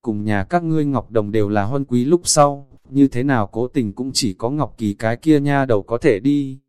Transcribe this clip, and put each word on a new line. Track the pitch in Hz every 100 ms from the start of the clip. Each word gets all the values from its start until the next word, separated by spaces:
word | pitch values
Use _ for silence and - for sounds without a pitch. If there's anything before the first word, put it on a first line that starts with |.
cùng | 120 104
nhà | 104 104
các | 98 175
ngươi | 165 160
Ngọc | 147 131 101
Đồng | 110 101
đều | 110 101
là | 104
huân | 101 139
quý | 139 123
lúc | 123 175
sau, | - 156 143 143 135 - _
như | 131 139
thế | 127
nào | 139 127 98
cố | 110 127
tình | 139 110
cũng | 95 135
chỉ | - 117
có | 92 117
Ngọc | 151 123 -
Kỳ | 107
cái | 101 110 120
kia | 156 151
nha | 143 139
đầu | 131 107
có | - 120
thể | 156 98
đi. | 131 143 139 135